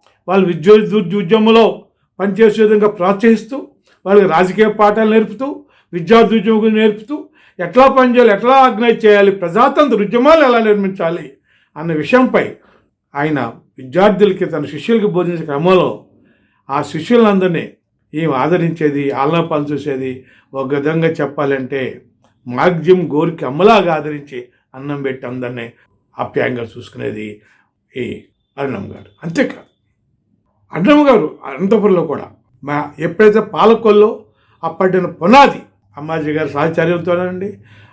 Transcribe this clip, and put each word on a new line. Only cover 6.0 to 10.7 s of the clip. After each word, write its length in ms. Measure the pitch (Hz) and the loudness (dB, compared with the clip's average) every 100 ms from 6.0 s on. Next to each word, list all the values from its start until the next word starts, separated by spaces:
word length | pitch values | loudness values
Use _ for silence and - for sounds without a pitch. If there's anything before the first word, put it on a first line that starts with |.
| 165 226 202 220 | 2 4 4 2
ఉద్యోగం 360 | 196 220 220 | 0 2 2
నేర్పుతూ, 540 | 214 220 208 - 294 - _ _ - | 2 2 0 -8 -12 -12 _ _ -10
ఎట్లా 280 | 170 240 262 | -2 4 4
పనిచేయాలి, 440 | 262 254 247 233 | 4 2 4 4
ఎట్లా 220 | 196 233 | 4 2
ఆర్గనైజ్ 520 | 269 262 208 233 226 214 | 4 4 2 0 2 4
చేయాలి, 240 | 202 202 | 6 4
ప్రజాతంత్ర 680 | - 170 190 269 311 285 208 | 2 -2 0 0 2 0 0
ఉద్యమాలు 480 | 202 240 277 320 | 0 0 4 4
ఎలా 140 | 262 233 | 4 2
నిర్మించాలి 720 | 220 | 2